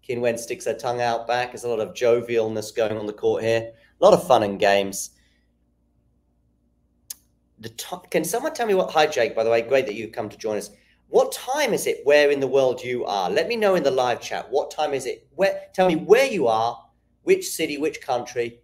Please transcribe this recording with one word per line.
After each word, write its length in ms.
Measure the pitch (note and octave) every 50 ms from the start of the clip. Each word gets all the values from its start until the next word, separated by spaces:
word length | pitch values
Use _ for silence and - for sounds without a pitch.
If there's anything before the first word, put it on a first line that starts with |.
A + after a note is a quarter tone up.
| _ -
Qin 140 | B2 A#2+
Wen 160 | A#2+ A#2+ A2+ -
sticks 280 | - - B2 A#2+ -
her 80 | A#2+ A2
tongue 280 | - - B2+ A#2+ B2
out 260 | A#2+ A#2+ A#2 A2+ - -
back. 240 | A#2+ B2 B2 B2
There's 120 | - A2 -
a 60 | A#2+
lot 100 | A#2+ G#2+
of 140 | G#2+ F#2 F2+
jovialness 800 | - B2+ A#2 A#2 B2 A2+ A#2 A#2+ A2+ A2 A2 A2 G#2+ G#2+ - -
going 220 | - A2+ G#2 A2 A2
on 80 | G#2+
the 80 | G#2 G#2
court 300 | - - A2+ A2 - A2
here. 280 | A2+ A2+ A2+ A2+ - - _ _ _ _ _
A 40 | E3+
lot 100 | G3 G3
of 120 | - -
fun 180 | - B2+ A2+ A2
and 160 | G2+ G2 F#2
games. 520 | G2+ G2+ G2 G2+ G2 G2 G2 - - - _ _ _ _ _ _ _ _ _ _ _ _ _ _ _ _ _ _ _ _ _ _ _ _ _ _ _ _ _ _ _ _ _ _ _ _ _ _ _ _ - _ _ _ _ _ _ _ _ _
The 100 | A2 -
to-, 320 | - - - - F3+ F3+ - _
can 140 | - F3+ D#3+
someone 300 | F3+ - A#3 B3+ D#4 D4+
tell 140 | - A#3+ A3
me 60 | G3+
what... 180 | F#3 F3+ -
Hi, 160 | - D#3+ D#3 D3+
Jake, 280 | - C3 A#2 G#2+ -
by 80 | A2+ A2+
the 60 | A2+
way, 120 | A#2 A#2
great 240 | A#2 - C3+ C3+ B2+
that 100 | G#2+ G2+
you've 160 | A2+ A2 G#2+
come 180 | - A#2+ A2 G#2
to 80 | - -
join 200 | - A2 G#2+ G2+
us. 140 | G2+ - - _ _ _ _ _ _ _
What 240 | - G#3+ C4 C4
time 420 | - - - - C4 D4 D4+ A#3+ F#3+
is 140 | C#3+ - C3
it 120 | - - -
where 280 | C#3+ C#3+ D3 D3 C#3+
in 80 | C#3+ C#3
the 80 | C3+ B2+
world 360 | B2+ C#3 C3+ B2+ A#2+ G#2 -
you 220 | B2 B2 A#2+ -
are? 240 | - G2 G2+ F#2+ F2+
Let 180 | G2 C#3 E3 -
me 80 | A#3+
know 200 | A3+ G#3+ G3+ F#3+
in 80 | F3 C#3+
the 80 | C#3
live 280 | C3 C3 B2+ B2 A#2 A2+
chat. 300 | - - A2 F2+ - -
What 220 | A2+ C#3+ - -
time 220 | - - D3+ D3 C#3+
is 120 | C3 B2
it? 220 | B2 G#2+ - _ _ _
Where, 320 | - F#3+ G3 F#3+ - - - _
tell 140 | - F#3 F#3
me 80 | D#3+
where 300 | D#3 D3+ D3+ G3+ B3 C#4
you 220 | C4+ A#3 F#3+ C3+ A2+
are, 360 | A2 A2 A2+ A#2 A#2+ - - _ _ _ _ _ _ _
which 260 | _ E3 F#3+ F#3 - -
city, 300 | - - E3 D3 D3 C#3
which 240 | D3 D#3 - -
country 580 | - - B2+ B2 A#2+ - - B2 A#2+ A#2 A#2 _